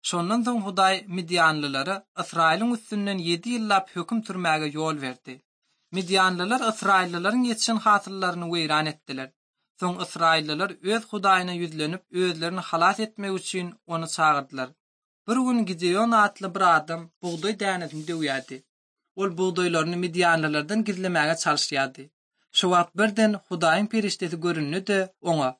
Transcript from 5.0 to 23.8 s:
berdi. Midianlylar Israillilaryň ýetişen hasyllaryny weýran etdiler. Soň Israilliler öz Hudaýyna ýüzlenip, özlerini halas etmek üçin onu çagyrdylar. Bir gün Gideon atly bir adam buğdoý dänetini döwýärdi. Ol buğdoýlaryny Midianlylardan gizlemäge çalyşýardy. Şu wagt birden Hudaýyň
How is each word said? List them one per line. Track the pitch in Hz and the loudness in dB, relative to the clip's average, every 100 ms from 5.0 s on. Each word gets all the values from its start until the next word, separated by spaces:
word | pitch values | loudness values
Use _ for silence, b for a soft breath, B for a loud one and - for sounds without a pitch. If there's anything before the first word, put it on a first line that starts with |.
berdi. | 135 123 - 131 _ _ _ _ _ | -6 -10 -16 -20 _ _ _ _ _
Midianlylar | 175 175 190 185 175 180 254 233 | -8 0 2 2 2 -2 0 0
Israillilaryň | 220 196 190 180 170 185 240 247 | -2 2 4 2 -2 0 0 0
ýetişen | 220 - 226 | 0 0 0
hasyllaryny | 220 208 202 190 185 175 170 | 4 2 2 -4 -4 -2 -4
weýran | 170 156 151 156 | -2 2 2 0
etdiler. | 151 - 135 131 _ _ _ _ _ | -6 -12 -10 -10 _ _ _ _ _
Soň | 180 180 | -4 -4
Israilliler | 180 160 165 160 151 151 196 160 | -8 0 2 4 0 -2 -4 -4
öz | 180 226 220 | -2 -2 -2
Hudaýyna | 208 196 185 180 175 | -2 4 4 2 -4
ýüzlenip, | 170 156 151 185 _ | -6 -4 -4 -4 _
özlerini | 180 185 160 165 185 | -2 0 0 -4 -4
halas | 170 170 175 202 | -4 2 2 2
etmek | 220 - 196 190 | -4 -6 -6 -6
üçin | - 185 180 - - | -4 -6 -8 -12 -8
onu | 165 160 | -6 -6
çagyrdylar. | - 156 147 135 135 127 _ _ _ _ _ - | 0 2 2 -2 -8 -8 _ _ _ _ _ -2
Bir | 240 | 0
gün | 254 240 196 | 2 2 0
Gideon | 170 175 185 233 | 0 0 2 4
atly | 226 202 202 190 | 4 4 0 -8
bir | 180 185 160 | 2 4 4
adam | 156 165 165 _ | 2 -8 -10 _
buğdoý | 175 170 190 220 | -8 -4 -4 -2
dänetini | 202 185 165 156 156 | -2 -2 -6 -10 -8
döwýärdi. | 165 151 135 131 131 _ _ _ _ _ - | -4 -2 -4 -6 -18 _ _ _ _ _ -4
Ol | 196 165 | -4 0
buğdoýlaryny | 185 175 180 170 160 175 | 0 2 0 2 0 -2
Midianlylardan | 180 165 180 165 156 151 147 214 | -2 2 4 4 2 0 0 -2
gizlemäge | 214 185 185 170 151 165 | 0 -2 0 2 2 0
çalyşýardy. | - 143 - 143 135 131 135 _ _ _ _ | 0 0 0 -2 -2 -4 -20 _ _ _ _
Şu | - 180 | 0 4
wagt | 180 175 175 | 4 2 2
birden | 214 202 220 208 _ | 0 4 2 2 _
Hudaýyň | 175 165 165 | 0 2 2